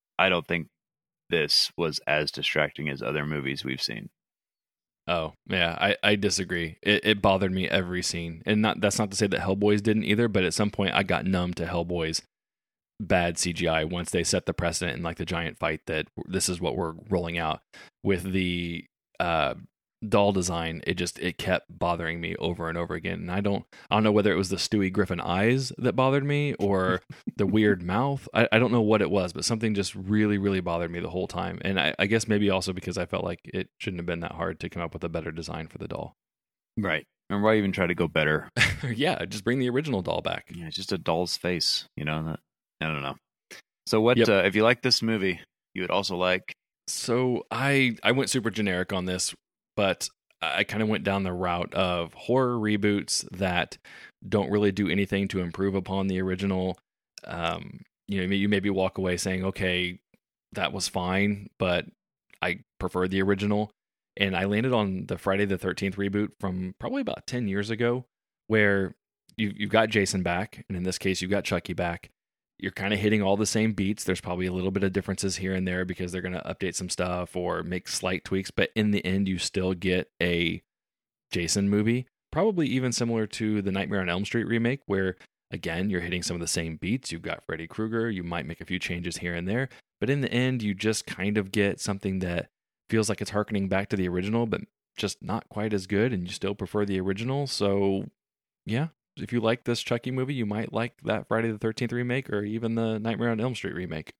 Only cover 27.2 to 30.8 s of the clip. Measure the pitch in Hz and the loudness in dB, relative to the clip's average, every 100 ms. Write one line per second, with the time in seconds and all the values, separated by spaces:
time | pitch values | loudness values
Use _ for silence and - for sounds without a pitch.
27.2 | - - 98 104 107 98 87 98 135 139 | -10 -2 2 6 6 4 2 0 0 -2
28.2 | - - 113 113 120 120 107 107 90 98 | -2 2 4 6 6 4 4 4 4 2
29.2 | 90 82 80 113 113 101 95 98 95 107 | 0 -2 -2 0 0 0 -2 -4 0 4
30.2 | 107 104 101 95 87 85 | 4 4 2 2 0 -2